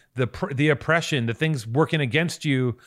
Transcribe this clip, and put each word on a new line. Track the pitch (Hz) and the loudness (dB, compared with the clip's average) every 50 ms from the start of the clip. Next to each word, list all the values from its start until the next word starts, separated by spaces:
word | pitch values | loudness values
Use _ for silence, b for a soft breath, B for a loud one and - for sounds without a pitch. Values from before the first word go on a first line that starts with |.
| b b b | b b b
the | 120 127 120 | -2 -2 -2
pr-, | - - - - 139 | -2 -6 -6 -4 0
the | 123 147 156 | 2 2 2
oppression, | 147 - - - 160 170 156 - 156 139 117 | 2 2 2 0 0 0 0 0 -2 -2 0
the | 113 117 | -2 -2
things | - 160 160 160 131 107 | 0 0 0 0 -2 -4
working | 113 113 139 160 - - 156 | -2 0 2 2 2 2 0
against | 143 120 104 151 170 175 - - - | 0 0 0 0 0 0 -4 -4 -2
you | 156 139 127 127 123 117 - b | 0 0 2 2 0 -2 -4 b